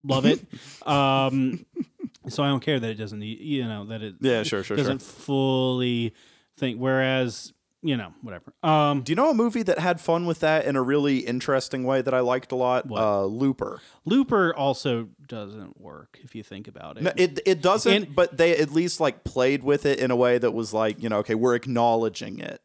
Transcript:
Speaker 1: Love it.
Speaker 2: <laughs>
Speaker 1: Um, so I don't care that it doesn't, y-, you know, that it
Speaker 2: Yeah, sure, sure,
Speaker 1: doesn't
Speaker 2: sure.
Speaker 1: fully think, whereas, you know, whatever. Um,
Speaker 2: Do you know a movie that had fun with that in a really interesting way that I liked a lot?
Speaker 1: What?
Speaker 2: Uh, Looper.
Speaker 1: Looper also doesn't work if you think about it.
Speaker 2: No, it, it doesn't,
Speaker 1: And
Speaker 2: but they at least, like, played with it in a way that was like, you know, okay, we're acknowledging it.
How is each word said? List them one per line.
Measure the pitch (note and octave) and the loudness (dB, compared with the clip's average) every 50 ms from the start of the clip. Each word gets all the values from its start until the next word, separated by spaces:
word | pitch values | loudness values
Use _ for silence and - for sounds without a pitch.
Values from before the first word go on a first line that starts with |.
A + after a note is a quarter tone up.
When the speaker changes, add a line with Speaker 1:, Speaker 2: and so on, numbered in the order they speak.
| - | -2
Speaker 1:
Love | C#3 C3 C3+ C#3 | 0 0 2 4
it. | A3+ D#4 - - _ - - - | 4 2 2 -2 _ -20 -20 -18
Speaker 2:
<laughs> | - - - - | -20 -20 -12 -2
Speaker 1:
Um, | - D3 C#3+ C#3 C3+ C3+ C3+ C3+ C3+ B2+ C3+ C3 C3 A#2+ - - _ _ F4 - _ _ _ F#4 - _ _ _ - | 2 2 4 4 4 4 4 2 2 2 2 0 0 -2 -6 -12 _ _ -10 -10 _ _ _ -16 -16 _ _ _ -10
so | - - | -4 -2
I | C#3+ C#3+ | 0 0
don't | C#3 C3 | 0 0
care | - D#3 D3 C3 | 0 -2 -2 -2
that | A2+ A2+ | -2 -4
it | A2 | -6
doesn't, | G#2 A2 G2+ G#2+ G#2 | -6 -8 -10 -10 -10
y-, | G#2 G#2+ A2+ - | -10 -10 -12 -12
you | G#2+ D#3 C#3+ C3+ B2 | -8 -6 -4 -4 -4
know, | A2+ A2 G#2 G2+ | -4 -6 -8 -8
that | G#2+ A2+ A2 | -10 -10 -10
it | G#2+ G#2+ F#2 - | -10 -12 -10 -2
Speaker 2:
Yeah, | C3+ C3 A#2+ A2+ | 0 2 2 2
sure, | G#2+ - A2+ G2+ | 0 0 -2 -4
sure, | F#2 - G#2 | -2 -2 -2
Speaker 1:
doesn't | B2 C#3 B2+ C#3 C3 | 0 0 0 -2 -4
Speaker 2:
sure. | - - | -6 -12
Speaker 1:
fully | - - - - C#3 C3+ C3+ C3+ C3 C3 C3 C3 B2+ B2+ B2+ B2 A#2+ A#2+ A#2 A2 - _ - _ _ _ _ _ _ - | -18 -16 -6 -2 0 0 2 2 2 2 0 0 0 0 0 0 0 -2 -2 -4 -6 _ -20 _ _ _ _ _ _ -6
think, | C#3+ C3 A#2 A2+ | -4 -4 -4 -2
whereas, | B2+ C3 C3 C3 C3 C3 C3 C3 B2+ A#2+ G#2+ - - - _ _ _ _ _ _ | -2 0 2 2 2 2 2 0 0 -2 -4 -8 -12 -14 _ _ _ _ _ _
you | - D#3+ C#3 | -4 -2 -2
know, | A#2+ G2+ F2 - _ | -2 -4 -8 -14 _
whatever. | - A#2 F#2+ E2+ _ - _ _ - | -16 -14 -14 -16 _ -20 _ _ 0
Um, | D#3+ D#3 D3+ D3 D3 C#3+ C#3 | 2 4 4 4 2 2 0
Speaker 2:
Do | B2 B2 | -2 -2
you | D#3+ | 0
know | F#3+ C4+ D#4+ | 2 2 2
a | D4 | 4
movie | A3 A#3 A#3+ G#3 A#3+ | 2 2 0 0 -2
that | A3 F#3 E3 - | 0 0 0 2
had | D#3+ F3+ F3 E3 | 2 0 0 0
fun | - - E3 E3+ F3 | 0 0 0 0 0
with | E3+ E3 - | -2 -2 0
that | - D#3 D#3 D#3+ - | 2 2 2 2 2
in | C#3+ C#3 | 0 0
a | C3+ | 0
really | B2+ B2 C#3 D3 C#3+ C#3+ C#3 B2+ | 0 2 2 2 2 2 0 0
interesting | - - A#2+ B2+ - - C#3 C3 B2+ - - C3 B2+ | 0 -2 -4 -4 -2 0 0 0 0 -2 -6 -4 -2
way | B2+ C3+ C3 | 0 0 0
that | C3 C#3 B2+ | 0 2 0
I | B2+ | 2
liked | B2+ A#2+ B2+ C3 B2+ _ | 2 2 0 -2 -2 _
a | C3 | -2
lot? | B2+ B2+ B2 B2+ B2+ - | 0 0 2 2 0 -2
Speaker 1:
What? | C3 G#2+ A2 | -2 -2 0
Speaker 2:
Uh, | A2 G#2+ G#2 G2+ G2 | 2 2 2 2 0
Looper. | F#2+ G#2+ A#2+ C3+ C#3 B2+ - A#2 G#2 G2+ - - - - _ _ | -2 -2 0 0 0 0 -2 -6 -8 -8 -12 -16 -20 -20 _ _
Speaker 1:
Looper | D#3+ G#3 C4+ C4+ C4+ A#3+ G3+ F#3 E3 E3 | 0 2 2 2 4 2 2 2 2 0
also | D#3 C#3 C#3 C3 - - C#3+ A#2+ A#2 A2+ G2+ - _ C#3+ | 0 0 0 0 0 -2 -2 -2 -2 -4 -8 -14 _ -18
doesn't | C#3 B2 A2 G#2 G2 G#2 A2 G2 - - - | -14 -12 -12 -12 -12 -14 -16 -18 -18 -20 -20
work | F2+ D#2 D2 D2+ - _ _ - | -20 -20 -20 -20 -20 _ _ -20
if | - - - | -20 -18 -16
you | A2 | -16
think | G#2 - G#2 F#2+ G#2+ - | -16 -14 -16 -16 -16 -18
about | F#2+ - - D#2 - - | -18 -16 -16 -16 -10 -4
it. | D3 | -4
Speaker 2:
No, | F3+ - | -4 2
it, | - F#3 F3 C#3+ F3 - | 2 0 0 0 -2 0
it | F#3+ F#3 D#3+ | 0 0 2
doesn't, | C#3+ F3+ G3 G#3+ - A3+ G3 G#3 G3+ | 4 2 2 4 4 4 2 2 0
Speaker 1:
And | D#3 C#3+ | -2 2
Speaker 2:
but | D#3+ F3 E3+ - C3+ | 2 2 2 2 2
they | E3 E3+ E3+ | 4 4 4
at | D3 D#3 C#3+ | 4 2 2
least, | C#3+ D#3+ F3 F3 - - | 2 0 0 0 -2 0
like, | D#3+ C#3+ - - _ | 0 0 0 -2 _
played | - - C3 B2+ C3 C#3 C#3+ B2 | -8 0 2 2 2 2 0 2
with | C3+ C#3+ C#3+ - | 0 0 2 2
it | C#3+ C#3 - | 0 2 2
in | B2 B2+ | 2 0
a | B2+ | 4
way | A#2+ B2 B2 B2 B2 | 4 4 4 4 4
that | B2 A#2 | 2 0
was | - A2+ A2+ G2+ | 0 0 -4 -2
like, | G#2+ A2 A2 A2 G#2 - | 0 0 0 0 -2 -2
you | - A2+ | -4 -2
know, | A2 G#2 | 0 0
okay, | G#2 - A2+ | 0 0 0
we're | A2 A#2 B2+ A#2+ | 2 2 2 2
acknowledging | A#2+ - C3 B2 A#2+ A#2 A#2 A2+ A2+ A#2 A2 - - A2+ G#2+ - - | 0 -2 -2 0 2 2 4 4 2 0 -2 -4 -6 -12 -12 -10 -10
it. | - - - - | -10 -12 -12 -14